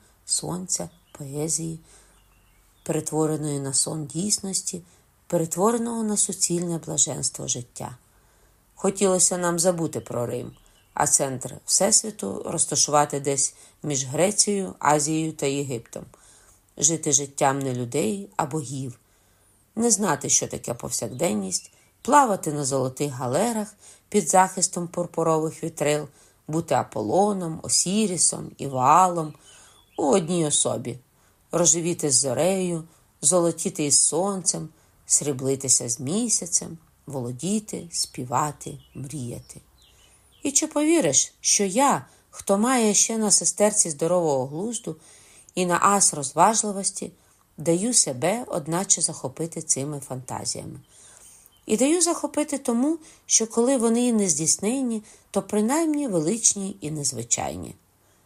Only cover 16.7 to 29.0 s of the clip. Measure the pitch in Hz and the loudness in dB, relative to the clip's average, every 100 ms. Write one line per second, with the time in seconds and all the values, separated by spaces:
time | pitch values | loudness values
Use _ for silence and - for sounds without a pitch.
16.7 | - 147 160 156 143 139 - 143 139 135 | -2 0 0 0 0 0 0 2 2 -2
17.7 | 123 120 139 208 101 202 - 151 156 127 | -4 -4 -2 -2 -4 -8 -6 -4 -4 -6
18.7 | 135 131 - _ _ _ _ _ _ _ | -8 -10 -12 _ _ _ _ _ _ _
19.7 | - 233 196 202 143 135 - 127 143 - | 0 2 2 2 0 0 0 0 -6 -6
20.7 | 123 143 - 117 123 170 - 92 - - | -6 -6 -6 -6 -2 -2 -2 -4 -6 -8
21.7 | _ _ _ - 294 262 190 160 147 135 | _ _ _ 4 4 6 2 -2 -4 -2
22.7 | 135 131 127 147 127 127 143 233 220 208 | 0 -2 -2 -6 -4 -2 0 0 -2 -6
23.7 | - - - - 208 156 185 185 190 175 | -12 -20 -20 -2 0 4 4 4 2 -2
24.7 | 180 170 175 175 - 165 160 156 156 160 | -2 -6 -6 -4 0 2 2 0 -6 -8
25.7 | - 147 151 147 _ - _ - 156 165 | -2 0 0 -4 _ -20 _ -6 -4 0
26.7 | 127 110 107 107 165 208 196 165 160 - | 0 0 -4 0 2 2 0 -4 -6 -2
27.7 | - 175 208 214 175 - - - - 139 | 0 2 2 0 2 0 0 -10 -10 -6
28.7 | 131 127 160 | 2 6 8